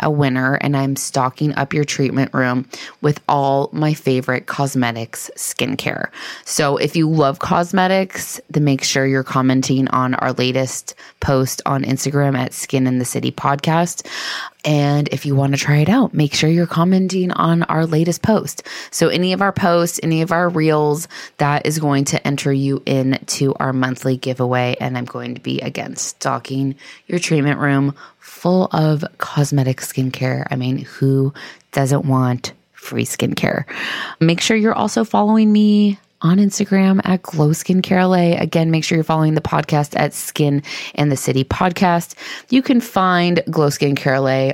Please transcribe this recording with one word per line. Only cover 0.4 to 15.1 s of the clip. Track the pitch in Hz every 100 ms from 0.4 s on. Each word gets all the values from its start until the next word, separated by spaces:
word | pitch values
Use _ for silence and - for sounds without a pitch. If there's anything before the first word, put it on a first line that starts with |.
| 131 139
and | - 143
I'm | 135 135
stocking | - 139 127 - 151 -
up | 139
your | 156
treatment | 143 - 135 131 131
room | 135 127 127 131 - - -
with | 147 147 -
all | 143 139 139 -
my | 156 151 151
favorite | - 127 127 123 -
cosmetics, | - 139 135 120 117 113 - - -
skincare. | - - 127 - - 50 - - - - -
So | - 147 139
if | 151 170
you | 156
love | 160 139 135
cosmetics, | - 175 175 196 185 190 185 - - - -
then | 151 147
make | 131
sure | - 139 135
you're | 135
commenting | 131 135 131 131 131 135 131
on | 127 127
our | 127 127
latest | 127 127 131 131 - - - - -
post | - 135 131 - -
on | 139
Instagram | 127 131 139 143 143 131
at | 127
Skin | - - 135 131
in | 127
the | 123
City | - 151
Podcast. | - 139 143 - 165 175 - - - - - - - 151
And | 147 143 143
if | 147